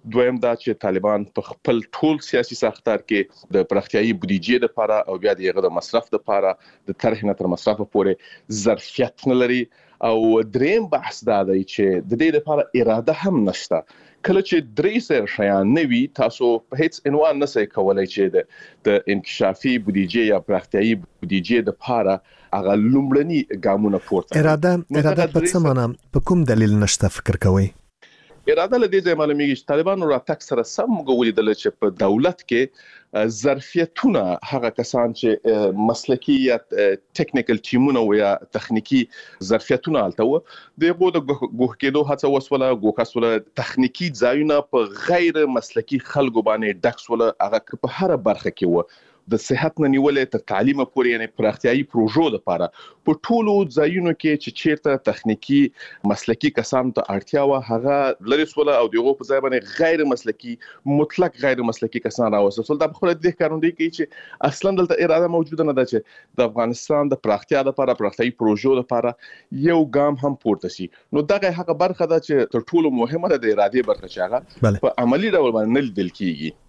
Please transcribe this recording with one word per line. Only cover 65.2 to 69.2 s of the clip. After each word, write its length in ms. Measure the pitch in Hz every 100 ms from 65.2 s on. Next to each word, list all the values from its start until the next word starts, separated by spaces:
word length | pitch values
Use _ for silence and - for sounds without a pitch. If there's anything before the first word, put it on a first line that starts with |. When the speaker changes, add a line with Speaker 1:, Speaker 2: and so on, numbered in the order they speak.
| 170
Speaker 1:
موجوده 360 | 170 151 160
نه 100 | 156
ده 120 | 135
چې 120 | 127 113 - - _ -
د 40 |
افغانستان 640 | 120 113 117 120 - 151 143
د 60 |
پراختیا 480 | 131 110 101 - 143
لپاره، 320 | 135 131 127
پراختیایي 380 | 120 101 - 123
پروژو 420 | - 113 104 135
لپاره 400 | 131 123 120 120 120